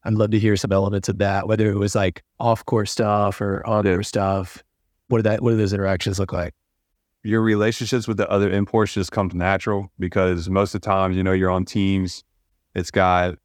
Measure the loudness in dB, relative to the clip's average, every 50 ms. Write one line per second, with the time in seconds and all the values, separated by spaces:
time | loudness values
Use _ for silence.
0 | _ -2 2 2 2 2 2 2 2 2 2 0 0 0 0 0 0 0 -2 -4
1 | -4 -4 -2 -2 0 0 0 -2 -2 -2 0 2 2 0 2 0 -2 0 0 0
2 | 0 0 -2 -6 _ _ _ _ 0 0 0 0 -2 -2 -2 -2 -2 -2 -2 -2
3 | 0 0 2 2 0 0 -2 -2 -4 -4 -4 -4 -2 -2 0 2 2 2 2 2
4 | -2 -2 -2 -2 0 0 0 -2 -4 -8 -14 -20 _ _ _ _ _ _ _ _
5 | _ _ 0 2 2 2 0 2 2 2 2 2 2 0 0 0 0 0 -2 -2
6 | -2 -4 -2 -2 -4 -4 -4 -6 -6 -6 -10 _ _ _ _ _ _ _ _ _
7 | _ _ _ _ _ 0 0 2 4 4 2 4 2 0 0 -2 -4 -2 -2 -2
8 | -2 -2 -2 -2 0 0 2 2 2 2 2 0 0 2 2 2 2 2 0 -4
9 | -4 -2 -2 -2 -2 -2 -2 -2 0 0 0 0 0 -2 -4 -4 -4 -8 _ -6
10 | -6 -2 0 2 2 2 0 0 -2 0 0 0 0 0 -2 -6 -2 0 0 0
11 | 2 0 0 0 0 2 2 2 2 2 0 0 -2 -2 -2 0 0 2 0 0
12 | -2 -4 -8 -12 _ _ _ _ _ _ _ _ _ _ _ -8 -8 -2 0 2
13 | 4 4 4 2 2 0 -4 -8